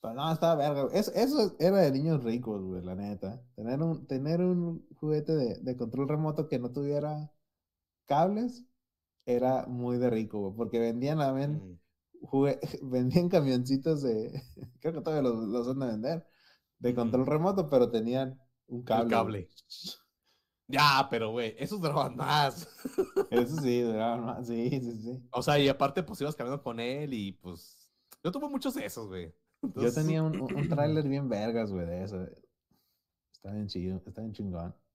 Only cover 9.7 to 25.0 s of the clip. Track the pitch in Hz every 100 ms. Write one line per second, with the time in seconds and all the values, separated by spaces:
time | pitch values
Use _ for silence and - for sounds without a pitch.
9.7 | 123 123 123 123 113 107 107 101 104 113
10.7 | 117 117 117 135 156 143 135 143 151 95
11.7 | 85 _ _ _ - - 135 139 - -
12.7 | - 135 127 127 170 175 180 139 127 123
13.7 | 135 165 156 135 110 113 - - - -
14.7 | - 156 165 147 156 131 113 110 120 120
15.7 | 131 131 110 120 165 - _ _ _ _
16.7 | _ 123 123 117 123 131 151 175 196 156
17.7 | 139 120 117 113 127 131 131 _ _ _
18.7 | 123 123 113 117 117 113 104 85 - _
19.7 | - - - _ _ _ _ _ _ _
20.7 | 135 147 135 139 117 110 113 113 - 139
21.7 | 208 160 143 135 123 139 147 143 151 170
22.7 | - 269 - 381 - 392 - 123 156 139
23.7 | 120 120 110 113 117 113 120 120 117 120
24.7 | 135 120 113